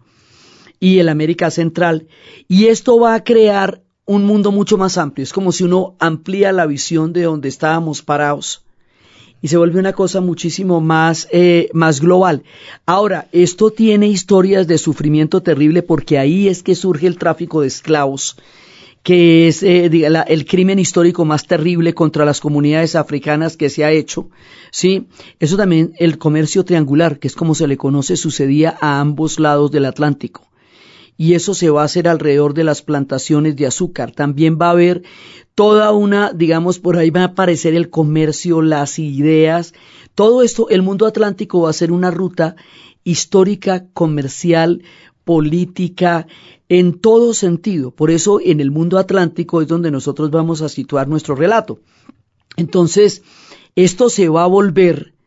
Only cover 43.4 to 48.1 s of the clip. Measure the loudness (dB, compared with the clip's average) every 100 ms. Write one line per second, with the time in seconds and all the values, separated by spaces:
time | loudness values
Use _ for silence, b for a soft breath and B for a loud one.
43.4 | 2 0 -4 -4 -6 -4 -2 -2 -6 -4
44.4 | 0 2 2 -2 b b b b -2 0
45.4 | 0 -2 -4 -6 -6 -2 -2 -2 -6 B
46.4 | B B 0 2 2 2 2 4 4 0
47.4 | -2 -2 -4 -4 -6 -2 0